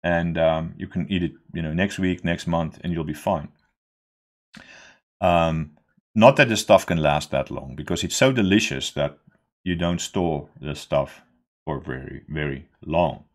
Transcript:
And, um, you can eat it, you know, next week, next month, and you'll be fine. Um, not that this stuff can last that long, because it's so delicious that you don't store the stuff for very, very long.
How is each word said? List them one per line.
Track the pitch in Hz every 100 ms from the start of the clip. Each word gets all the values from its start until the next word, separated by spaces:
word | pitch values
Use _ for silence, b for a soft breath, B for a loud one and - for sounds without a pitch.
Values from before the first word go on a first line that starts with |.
And, | 87 85 85 82
um, | 80 80 82 82
you | 92
can | 90 80
eat | 95
it, | 82 - _
you | 85
know, | 80
next | 80 98 -
week, | 92 90 87
next | 85 -
month, | 85 80 -
and | 85
you'll | 82 78
be |
fine. | 76 - 87 76 _ _ _ _ _ _ _ _ _ _ B B B B B _ _
Um, | 92 87 82 80 76 _ _ _ _
not | 107 117 135
that | 131
this | 110
stuff | - 98 -
can | 85
last | 76 73 -
that | 69 -
long, | 67 -
because | 65 73 87
it's | 92 -
so | 131
delicious | 127 98 101 - 67 -
that | - 71 - _ _ _ _
you | 90 87
don't | 87 87
store | - 98 87 73 69 -
the | 73 73
stuff | - 73 67 - _ _ _ _ -
for | 71
very, | - 65 65 67 -
very | 76 73 67 - _ -
long. | 80 82 - -